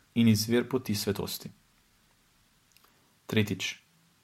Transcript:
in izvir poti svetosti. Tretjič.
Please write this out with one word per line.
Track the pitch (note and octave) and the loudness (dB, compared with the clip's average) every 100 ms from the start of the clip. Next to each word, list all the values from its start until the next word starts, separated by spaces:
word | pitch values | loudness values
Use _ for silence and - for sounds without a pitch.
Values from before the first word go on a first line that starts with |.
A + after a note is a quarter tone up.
| _ | _
in | A#2 A#2 | 2 4
izvir | G#2 A2 A#2+ A#2+ | 4 2 0 0
poti | B2+ - | -4 -4
svetosti. | G2+ - G2 - - - - _ _ _ _ _ _ _ _ _ _ _ _ _ _ _ _ - | -4 -2 -4 -6 -10 -14 -20 _ _ _ _ _ _ _ _ _ _ _ _ _ _ _ _ -2
Tretjič. | A2 G#2 F#2+ - - _ _ _ _ | 0 0 -4 -8 -10 _ _ _ _